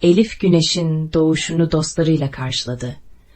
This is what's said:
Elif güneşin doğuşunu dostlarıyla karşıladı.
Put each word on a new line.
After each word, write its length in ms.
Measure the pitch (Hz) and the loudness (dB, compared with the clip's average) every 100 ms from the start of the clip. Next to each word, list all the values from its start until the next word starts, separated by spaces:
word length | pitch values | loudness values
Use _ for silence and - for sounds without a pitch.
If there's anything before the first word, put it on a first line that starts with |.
Elif 380 | 175 180 220 - | 2 4 2 0
güneşin 720 | 185 170 160 175 165 156 156 | 2 4 2 -2 -2 -2 0
doğuşunu 600 | 165 160 151 - 165 160 | 2 2 0 -2 -2 0
dostlarıyla 580 | 160 156 - 160 156 139 | 0 -2 -2 0 2 -2
karşıladı. 680 | - 127 - 131 123 123 143 - - _ | -6 -6 -6 -6 -8 -8 -12 -18 -20 _